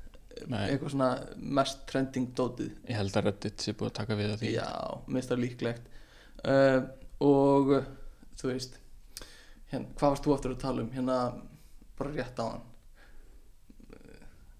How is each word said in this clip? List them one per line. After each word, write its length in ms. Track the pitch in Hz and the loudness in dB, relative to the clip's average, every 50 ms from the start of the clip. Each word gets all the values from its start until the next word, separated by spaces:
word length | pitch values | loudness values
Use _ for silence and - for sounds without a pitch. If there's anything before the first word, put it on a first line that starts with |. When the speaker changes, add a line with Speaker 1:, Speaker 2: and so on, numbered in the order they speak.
| - - - - - - - - - | -16 -16 -16 -18 -20 -16 -16 -12 -8
Speaker 1:
Nei. 200 | - 123 104 104 110 | -4 -2 -2 0 0
Speaker 2:
Eitthvað 240 | 139 127 - 127 | 0 -2 -2 -2
svona 180 | 139 139 131 127 123 - - - - | 0 2 2 2 2 0 -6 -10 -10
mest 500 | - - - 139 135 135 - - - - | -10 -6 0 2 2 2 2 -2 -10 -8
trending 400 | - - 135 135 131 - 131 127 123 - | -2 0 0 0 0 0 -2 -2 -2 0
dótið. 400 | - 127 120 120 - - - - - | 0 0 0 0 -4 -6 -6 -8 -10
Speaker 1:
Ég 160 | - - 110 107 | -6 -4 -2 0
held 160 | 98 98 - | 0 2 2
að 80 | 107 98 | 2 2
Reddit 380 | 101 98 - - 107 - - - | 2 0 -2 -4 -6 -6 -4 -4
sé 80 | 110 | -4
búið 160 | 107 - 110 110 | -4 -2 -4 -4
að 60 | - | -4
taka 200 | - 104 110 107 104 | -4 -4 -2 0 0
við 160 | 104 107 107 | 0 -2 -2
af 80 | 107 | -2
því. 80 | 123 - | -2 -2
Speaker 2:
Já, 140 | - - - - - - - - - - - | -2 -2 -2 -4 -4 -4 -4 -6 -6 -8 -6
mér 100 | - 135 | -4 -2
finnst 160 | 127 127 - | -2 0 0
það 80 | 123 123 | 0 0
líklegt. 460 | 123 127 123 - 120 117 117 120 - - - - - - - - - - - - | 0 -2 -2 -2 -2 -2 -4 -4 -10 -16 -16 -18 -18 -18 -20 -20 -20 -12 -4 0
Eh, 380 | - 135 135 135 135 135 131 131 127 - - - - - - - | 2 4 6 8 8 8 6 4 2 0 -8 -14 -16 -12 -2 2
og, 500 | 139 143 139 139 139 139 139 139 139 135 143 131 131 - - - - - - - - - - | 6 6 8 8 8 8 8 6 6 6 4 4 2 -2 -8 -12 -12 -14 -14 -16 -20 -18 -10
þú 160 | - - 131 | -6 -4 -4
veist, 260 | 127 127 123 - - - - - - - - - - - - - - - - - - - - - | -4 -4 -6 -8 -12 -16 -20 -20 -20 -18 -18 -16 -16 -16 -16 -16 -18 -20 -20 -20 -20 -18 -12 -6
hérna, 200 | 139 127 127 - - | -6 -6 -6 -6 -2
hvað 180 | - 151 143 | 4 4 4
varst 140 | 139 139 - | 4 4 2
þú 80 | 151 139 | 2 2
aftur 160 | 131 - 127 | 2 2 -4
að 80 | 127 123 | -4 -2
tala 240 | - 135 123 123 117 | -2 -2 -2 -2 -2
um? 60 | 113 | -4
Hérna, 240 | 131 131 127 127 131 127 123 120 107 87 - - - - - - - - - - - | -4 -2 0 2 2 2 2 0 -2 -6 -12 -16 -18 -20 -20 -20 -20 -20 -20 -12 -8
bara 180 | - - 143 | -6 -6 -4
rétt 300 | 151 143 123 - - - 117 | -4 -4 -6 -6 -4 -4 -4
áðan. 220 | 113 - - - - - - - - - - - - - - - - - - - - - - - - - - - | -4 -4 -8 -12 -16 -20 -20 -20 -20 -20 -20 -20 -18 -18 -18 -18 -18 -20 -20 -20 -20 -20 -20 -20 -20 -20 -20 -20
Eh, 340 | - - - - - - - - - - - - - - | -20 -20 -20 -20 -20 -20 -18 -18 -20 -20 -20 -20 -20 -20